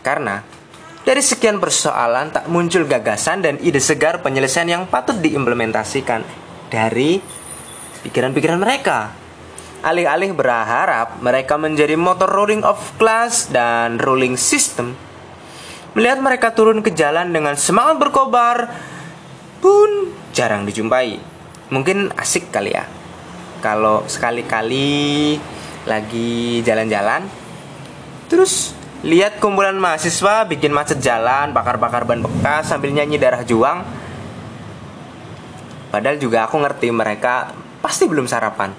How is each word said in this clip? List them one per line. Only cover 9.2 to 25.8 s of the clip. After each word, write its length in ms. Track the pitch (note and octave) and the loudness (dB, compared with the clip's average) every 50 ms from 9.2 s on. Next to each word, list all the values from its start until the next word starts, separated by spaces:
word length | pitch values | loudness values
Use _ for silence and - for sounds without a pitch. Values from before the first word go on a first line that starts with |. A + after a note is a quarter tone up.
| - - - - - - - - - - - - - | -20 -20 -20 -20 -20 -20 -20 -20 -20 -18 -16 -4 -2
Alih-alih 480 | D#3 E3 F3 F3 D3+ D3 E3 F#3+ G3 F#3 | 0 0 2 2 2 2 2 0 0 0
berharap 880 | C#3+ C3 B2+ A#2+ A#2 A2 G#2+ A#2 C3 F3+ F#3 D3 A2+ A#2 A#2 - - B2 | 0 2 2 2 2 0 0 0 2 2 2 2 0 -2 -4 -6 -2 0
mereka 320 | B2 B2+ C3 C3 C3 D3 | 2 2 2 2 0 0
menjadi 400 | D3+ D#3 D#3 D#3 D3 D3+ D3 D#3 | 0 0 -2 2 2 2 2 2
motor 320 | D#3+ E3+ F3+ F#3 F3 F#3+ | 2 2 2 2 2 2
rolling 340 | F3+ F#3+ G3 G#3 G#3 G#3+ G#3+ G#3+ | 2 2 2 2 2 0 2 2
of 100 | - G#3 G#3 - - - - | 0 0 0 -4 -14 0 2
class 480 | A3 A3+ A3 A3+ A#3 A#3+ - - - | 2 4 4 2 0 0 0 -2 -4
dan 500 | - C#3 B2+ A#2+ A#2 A#2 A#2 A#2 A#2 A#2 | 0 0 2 2 2 2 2 0 0 0
ruling 380 | A#2 - C3+ C3 C3 C3 B2+ B2+ | 0 2 2 2 2 2 2 0
system, 580 | B2 - - - C#4+ - - - - A#2+ A#2+ B2+ - - - - - - - - - - - - - - - - - - - - | 0 0 0 2 0 0 -2 -2 -6 -6 -6 -8 -14 -16 -20 -20 -20 -20 -20 -20 -20 -20 -20 -18 -18 -18 -18 -18 -18 -18 -6 0
melihat 240 | G#3+ A3+ A#3+ C4+ C4 | 2 4 4 2 2
mereka 320 | C4+ C4+ C4 - - A3+ A3+ | 2 0 2 2 2 0 4
turun 320 | A3+ A3 A3 A3 A3 G#3 | 6 6 6 6 4 2
ke 80 | A3+ E3+ | 0 2
jalan 400 | D3+ D#3 C#3+ D3+ E3 F3+ F3+ F3 | 2 2 4 4 2 0 2 0
dengan 240 | D#3+ D3+ D3 C#3+ | 0 0 0 0
semangat 400 | C#3+ - - F3 G#3+ B3 D4+ D#4+ | 0 0 2 2 4 4 4 4
berkobar 720 | C#4 D4 C#4+ C#4 C#4 C4 A#3+ A#3 A#3+ A#3+ A#3+ A#3+ A#3+ A#3 A#3 - - - - - - - - - - - - - - - - - - - | 4 2 2 4 2 2 4 4 4 4 4 2 0 -2 -6 -8 -14 -14 -16 -16 -16 -16 -18 -18 -20 -20 -20 -20 -20 -20 -20 -14 2 6
pun 480 | F#4+ G4+ G#4 G#4 G#4+ G#4 G4+ F#4+ F4 - - - - | 6 8 8 6 6 4 0 -2 -4 -6 -12 -16 -6
jarang 320 | - - B2 A2+ G#2+ G2+ G2+ G2+ | -2 0 2 2 0 0 -2 -4
dijumpai. 480 | F#2+ A2 G#2+ A2+ B2 B2+ B2+ A2+ G2+ - - - - - - - - - - | -4 -2 0 2 2 2 2 0 -4 -8 -12 -16 -20 -20 -20 -20 -20 -20 -10
Mungkin 480 | - C#3 C3 C3+ F3 F#3+ G3+ G3+ F#3+ - | -4 -2 0 0 0 0 0 0 -2 -4
asik 320 | - - - - F3+ E3+ - - | -4 -4 -2 -2 -4 -4 -2 -4
kali 180 | G#2+ G2+ G2+ | -2 -2 0
ya, 160 | - - - - - - - - - - - - - - - - - - | -2 -4 -4 -6 -14 -18 -18 -18 -18 -18 -18 -18 -18 -18 -18 -16 -16 -6
kalau 480 | - A2 G#2+ G#2+ G#2+ G#2+ G#2+ G#2+ - | -2 -2 0 2 4 4 4 2 0
sekali-kali 1300 | - - - - A#2+ A#2+ A#2+ A#2 - A#2+ A2 A2+ A2+ B2 C3+ C#3 C#3+ C#3+ C#3+ C#3+ D3 C#3+ D3 D3+ D3 D3+ D3+ - - - - - - - - | -4 -6 -2 -2 -2 -2 -2 -4 -2 -2 -2 -2 -2 0 0 0 0 0 0 0 0 0 2 2 0 0 -2 -4 -12 -14 -14 -14 -14 -14 -12